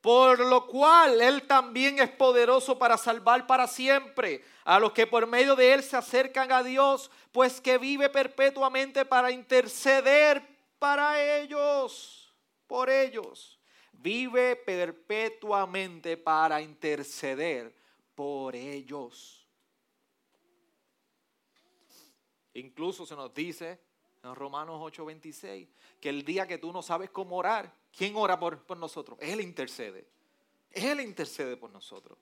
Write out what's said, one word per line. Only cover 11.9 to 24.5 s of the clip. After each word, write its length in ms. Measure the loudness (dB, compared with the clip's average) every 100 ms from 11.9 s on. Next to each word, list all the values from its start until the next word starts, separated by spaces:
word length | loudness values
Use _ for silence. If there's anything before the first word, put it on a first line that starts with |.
| -10 -20 -20 _ _ _ _ _
por 240 | -6 0
ellos. 680 | 0 0 -4 -14 -16 -20 _ _ _ _
Vive 640 | _ -8 -6 -4 0 0 -2
perpetuamente 1600 | -6 -6 -6 -8 _ -6 -6 -8 -4 -4 -2 -6 -10 -10 -10 -8
para 420 | -2 0 0 -2
interceder 1120 | -8 -10 -6 -6 -8 -10 -10 -6 -6 -8 -12 _ _ _ _
por 400 | -14 -10 -10 -10
ellos. 960 | -12 -14 -14 -14 -14 -14 -18 -20 _ _ _ _ _ _ _ _ _ _ _ _ _ _ _ _ _ _ _ _ _ _ _ _ _ _ _ _ _ _ _ _
Incluso 540 | -20 -20 -12 -12 -12 -18
se 100 | -18
nos 160 | -18
dice 480 | -12 -12 -12 -16 -18 _ _ _ _
en 120 | -20
Romanos 440 | -16 -14